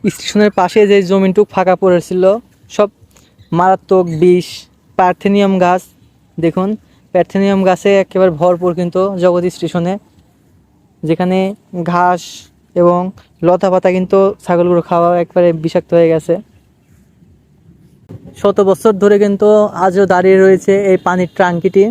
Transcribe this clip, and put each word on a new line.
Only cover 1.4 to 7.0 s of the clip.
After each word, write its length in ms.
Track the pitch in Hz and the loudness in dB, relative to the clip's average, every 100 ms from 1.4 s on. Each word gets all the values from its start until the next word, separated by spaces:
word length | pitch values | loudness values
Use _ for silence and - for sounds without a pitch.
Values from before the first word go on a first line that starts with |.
| 202 | -2
ফাঁকা 200 | - 180 180 | 0 0 0
পড়েছিল, 420 | 190 175 - 185 180 220 _ _ _ | 2 0 -2 0 0 0 _ _ _
সব 180 | - 208 _ _ _ _ _ _ 165 | -4 -4 _ _ _ _ _ _ -2
মারাত্মক 480 | 185 190 _ 190 175 160 | 0 0 _ 0 0 0
বিষ, 240 | 180 180 - - - _ _ - | 2 2 -2 -16 -20 _ _ -2
পার্থেনিয়াম 540 | 185 180 202 202 196 190 | -2 -2 -2 0 0 2
গাছ। 180 | 175 180 - _ _ _ _ - | 0 0 -4 _ _ _ _ -4
দেখুন, 300 | 165 170 190 220 _ _ | -4 -2 -4 -6 _ _